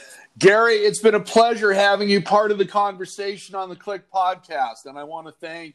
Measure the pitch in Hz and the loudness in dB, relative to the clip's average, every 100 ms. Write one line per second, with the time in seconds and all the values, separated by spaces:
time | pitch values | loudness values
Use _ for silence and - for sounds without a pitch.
0 | - - - - 190 214 233 220 208 170 | -20 -20 -20 0 4 6 4 2 0 2
1 | 214 208 - 233 233 233 208 196 202 196 | 2 2 2 2 4 2 0 2 2 2
2 | 208 202 160 208 214 208 190 208 202 190 | 2 0 2 0 0 -2 -2 -2 -2 -4
3 | 185 - 202 202 - 196 185 175 - 196 | -14 -12 -10 -10 -12 -12 -10 -12 -12 -12
4 | - 190 185 185 - 156 127 113 143 143 | -8 -4 -2 -4 -8 -6 -6 -8 -18 -16
5 | 147 165 160 - 165 165 165 | -14 -14 -16 -16 -16 -14 -16